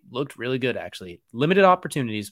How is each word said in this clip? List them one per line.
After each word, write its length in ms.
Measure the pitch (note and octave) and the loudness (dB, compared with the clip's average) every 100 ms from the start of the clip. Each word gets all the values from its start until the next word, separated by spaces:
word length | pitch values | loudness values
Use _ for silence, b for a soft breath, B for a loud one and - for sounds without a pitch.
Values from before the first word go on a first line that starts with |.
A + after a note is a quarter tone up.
| - | -8
looked 280 | B2 C#3+ - | -8 -8 -6
really 200 | A#2+ C3 | -4 -2
good, 200 | B2 G2+ | -2 -4
actually. 440 | F2 - F2+ F2 _ | -8 -12 -14 -16 _
Limited 320 | A#2 D3+ F#3+ F#3+ | -2 2 6 6
opportunities, 680 | F3+ D#3+ D3+ A#2+ G#2+ G2 | 6 0 -4 -4 -4 -8